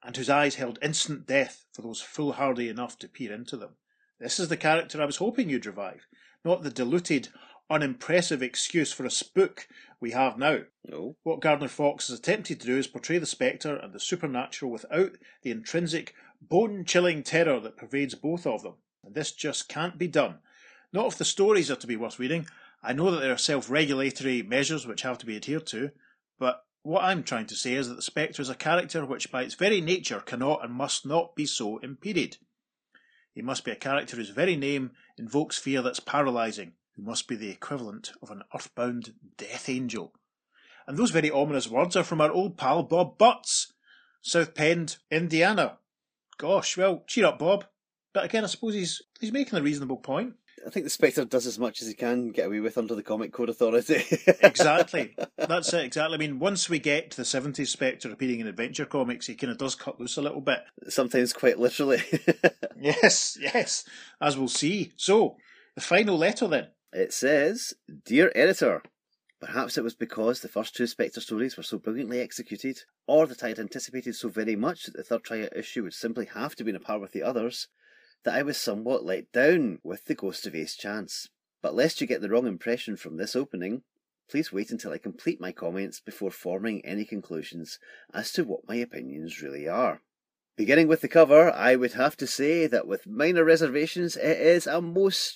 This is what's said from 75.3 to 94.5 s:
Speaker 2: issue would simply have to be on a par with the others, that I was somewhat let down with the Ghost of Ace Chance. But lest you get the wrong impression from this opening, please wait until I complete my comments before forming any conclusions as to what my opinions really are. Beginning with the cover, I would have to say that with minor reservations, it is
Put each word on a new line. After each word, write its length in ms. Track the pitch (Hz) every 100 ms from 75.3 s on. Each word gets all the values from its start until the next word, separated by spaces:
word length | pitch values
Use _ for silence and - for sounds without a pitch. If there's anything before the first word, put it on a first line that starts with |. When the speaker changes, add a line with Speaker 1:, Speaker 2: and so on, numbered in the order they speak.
| 113 107 -
Speaker 2:
issue 280 | 107 -
would 100 | 95
simply 320 | - 113 117 107
have 220 | - 139 -
to 80 |
be 80 | 110
on 40 | 92
a 20 |
par 180 | - 107
with 140 | 98
the 100 | 101
others, 460 | 90 117 117 - - _ _ _ _ _
that 100 | -
I 80 | 127
was 160 | 139 143
somewhat 480 | - 104 110 131 -
let 260 | 95 -
down 460 | 123 143 180 127 82
with 220 | - 95 -
the 100 | 151
Ghost 320 | 98 90 104
of 80 | 82
Ace 200 | 78 -
Chance. 540 | 104 107 98 - - _ _ _
But 140 | - 92
lest 260 | 156 -
you 60 | 123
get 140 | 127
the 80 | 98
wrong 180 | 117 127
impression 500 | 92 - 120 - 101
from 200 | - 78
this 180 | 101 123
opening, 480 | 143 92 92 117 - _ _ _ _
please 240 | - -
wait 200 | 95 -
until 200 | 117 101
I 60 | -
complete 420 | - 87 - -
my 120 | 107
comments 480 | - 87 90 98 -
before 320 | - - 95
forming 520 | - 92 92 110 104
any 220 | - 101 107
conclusions 720 | 104 - 80 76 85 80 - - - -
as 200 | - -
to 120 | -
what 240 | 139 95 -
my 80 | 117
opinions 640 | 120 - 65 71 80 80
really 240 | 76 69 76
are. 340 | 98 123 73 _ _ _ _ _ -
Beginning 320 | 107 143 160
with 120 | 160
the 60 | 131
cover, 420 | 165 151 147 170
I 240 | - 113 127
would 160 | 123
have 240 | 123 135 -
to 100 | 135
say 400 | - 143 170 156
that 180 | 120 -
with 220 | 98 -
minor 360 | 107 156 175
reservations, 720 | 160 165 160 135 156 180 175 -
it 200 | 147 160
is 300 | 156